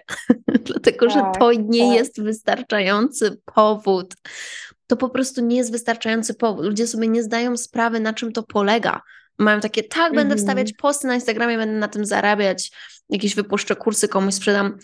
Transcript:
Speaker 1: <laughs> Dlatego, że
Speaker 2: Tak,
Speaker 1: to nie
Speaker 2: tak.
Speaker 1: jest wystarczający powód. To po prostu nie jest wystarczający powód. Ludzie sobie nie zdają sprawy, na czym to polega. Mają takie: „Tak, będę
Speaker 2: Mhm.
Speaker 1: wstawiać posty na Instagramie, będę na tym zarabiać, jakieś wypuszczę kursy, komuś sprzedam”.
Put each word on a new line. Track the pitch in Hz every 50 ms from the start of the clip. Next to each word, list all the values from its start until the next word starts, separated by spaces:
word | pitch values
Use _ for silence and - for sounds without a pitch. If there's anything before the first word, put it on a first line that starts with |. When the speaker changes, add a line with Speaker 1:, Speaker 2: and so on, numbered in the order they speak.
| _ - - - - -
Speaker 1:
<laughs> | 247 - - - - 233 -
Dlatego, | - - - - 240 - - 240 240
że | - -
Speaker 2:
Tak, | 196 190 185 190
Speaker 1:
to | 240 240
nie | 240 226 208 214 233 233 240 240
Speaker 2:
tak. | 240
Speaker 1:
jest | 226 254 277 - -
wystarczający | 208 214 220 220 - - 202 202 247 _ 220 208 190 185 202 208 226 311 269 - 226 202 - - _ - _
powód. | 226 214 214 214 208 - 196 190 180 185 180 - _ _ - - - - - - - - - - _ _
To | - 240
po | 240 262 247
prostu | 247 254 262 262 - 254
nie | 240 233 240
jest | 254 247 226
wystarczający | 226 233 233 - 226 226 - 226 220 226 220 - 220
powód. | - 240 226 196 - 151
Ludzie | 208 208 208 233
sobie | 226 - 220 226 226
nie | 226 233
zdają | 226 214 233 233 240 247 240
sprawy, | 233 - - _ 240 233 233 226 226
na | 220 220
czym | 220 - 240 226
to | 220 226
polega. | 220 _ - 208 202 202 220 233 - - - - - - - - _ _ _ -
Mają | 208 208 208 208
takie: | 208 220 - 220
„Tak, | 214 - - 330 330 330 285
będę | 240 226 202 -
Speaker 2:
Mhm. | 214
Speaker 1:
wstawiać | 202 233 262 254 254 214
posty | - - - 285 294 285 -
na | 262 247
Instagramie, | 247 240 240 214 220 233 240 233 226
będę | 220 214 214 214
na | 208 208
tym | - 208 208
zarabiać, | 202 202 196 196 208 208 202 202 190 180 185 - - - - - - - - _ _
jakieś | - 190 208 202 -
wypuszczę | 208 - 202 190 208 - - 202
kursy, | - - 233 214 - - 208
komuś | - 196 196 196 190
sprzedam”. | - - 214 202 202 196 196 - -